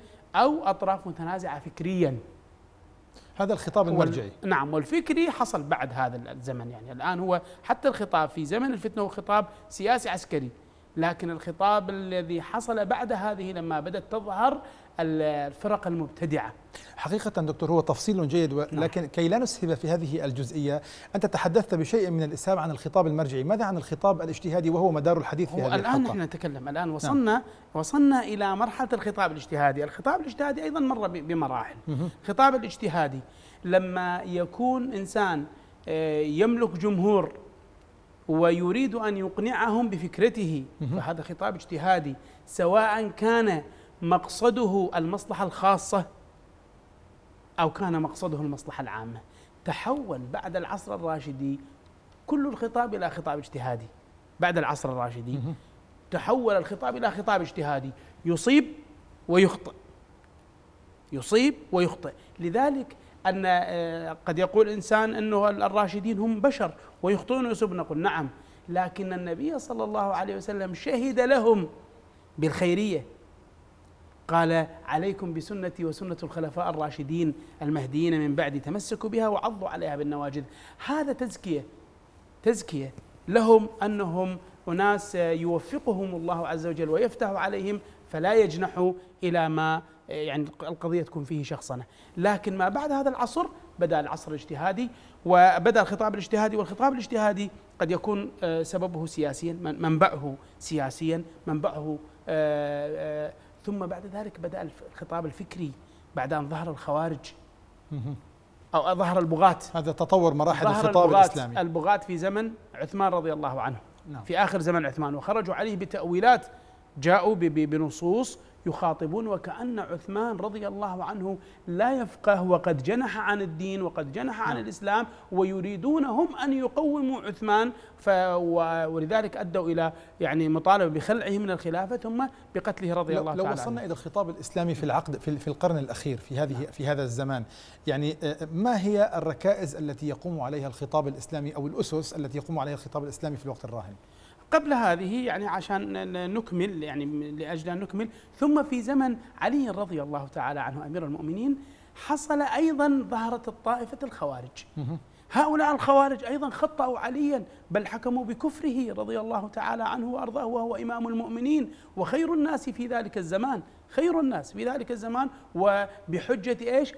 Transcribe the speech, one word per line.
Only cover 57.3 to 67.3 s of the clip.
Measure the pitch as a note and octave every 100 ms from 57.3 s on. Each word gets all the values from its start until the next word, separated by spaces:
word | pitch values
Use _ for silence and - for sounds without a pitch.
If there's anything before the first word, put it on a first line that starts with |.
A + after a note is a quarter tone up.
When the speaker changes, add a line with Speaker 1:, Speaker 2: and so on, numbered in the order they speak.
| G3
Speaker 1:
اجتهادي، | E3 - D3 C#3+ C3+ - - - E3+
يصيب | E3+ A#3+ C#4+ - - - - - - -
ويخطئ، | F3 F#3 - - - - - - - - - - - - - - - -
يصيب | C#3 - A3 C4+ - -
ويخطئ. | F#3 F3 - C#3+ - - -
لذلك | E3+ G#3 C#4+ C4+ B3 - - - F#3+
أن، | F#3+ F#3+
آه، | F3+ F3 F3 E3+ E3 E3 D#3+ -
قد | D#3+
يقول | F#3 G#3 G#3
إنسان | G#3+ - A3 A3 A3+
أنه | G#3+ G#3 G#3
ال-، | G3+
الراشدين | G3+ G3+ G#3 G3+ G3+ G3+
هم | A3 A3
بشر | C4+ - F#3 - - -
ويخطئون | F3 G3+ -